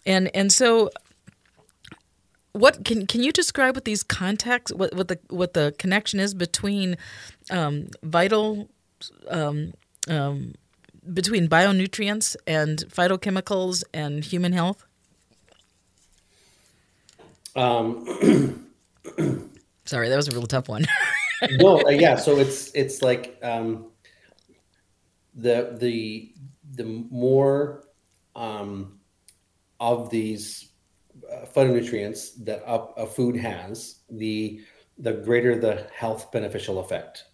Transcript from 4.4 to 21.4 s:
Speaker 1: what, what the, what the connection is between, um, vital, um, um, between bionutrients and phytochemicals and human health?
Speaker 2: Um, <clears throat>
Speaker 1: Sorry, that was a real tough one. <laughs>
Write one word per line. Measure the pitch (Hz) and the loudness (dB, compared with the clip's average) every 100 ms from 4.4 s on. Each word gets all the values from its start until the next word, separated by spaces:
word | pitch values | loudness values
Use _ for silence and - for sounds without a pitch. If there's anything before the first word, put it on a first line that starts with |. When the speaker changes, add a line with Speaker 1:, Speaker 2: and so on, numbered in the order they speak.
| - 247 247 | -2 -2 -2
Speaker 1:
what, | - 190 | -2 -2
what | 180 190 | -2 -4
the, | 185 _ | -6 _
what | 165 175 | -4 -2
the | 170 147 147 | 0 0 -2
connection | 185 196 214 202 | -2 0 0 -2
is | 202 | -2
between, | 196 175 - 202 202 185 175 - - - - - | -2 -4 -2 -2 -2 -2 -4 -10 -18 -20 -20 -6
um, | 185 151 147 - - | -2 -2 -2 -8 -12
vital, | 156 165 190 214 214 208 208 _ _ _ - 50 - | -2 2 4 2 0 -4 -10 _ _ _ -20 _ -6
um, | 175 151 147 156 - _ _ - | -2 -2 -2 -6 -10 _ _ -4
um, | 160 139 143 123 - _ _ _ - - | -2 -2 -4 -10 -14 _ _ _ -20 -8
between | 180 196 214 165 | -4 0 2 4
bionutrients | 160 190 190 190 - 202 214 214 - - | 4 6 4 0 -2 -4 -2 -2 -4 -2
and | 156 151 156 - | 0 0 -2 -6
phytochemicals | - 175 190 208 190 185 196 185 180 - | 0 2 2 0 -2 -2 -2 -2 -4 -6
and | - 147 147 | -6 -6 -6
human | 151 180 180 | -4 0 0
health? | 180 175 202 _ _ _ _ _ _ _ _ _ _ _ _ _ _ _ _ _ _ _ _ _ _ _ _ - _ - - | 2 0 -2 _ _ _ _ _ _ _ _ _ _ _ _ _ _ _ _ _ _ _ _ _ _ _ _ -20 _ -12 -2
Speaker 2:
Um, | 123 120 113 120 - - - - 139 - - _ _ _ - - | 0 2 -2 -6 -10 2 4 6 2 -4 -16 _ _ _ -14 -4
<clears throat> | 147 131 - - _ _ - | -2 -4 -8 -20 _ _ -8
Speaker 1:
Sorry, | 131 117 | -4 0
that | 135 | 0
was | 143 | 0
a | |
real | 123 117 | -4 -2
tough | 135 127 | -2 -2
one. | 110 - | -4 0
<laughs> | - - - - - | 0 0 -2 -4 -2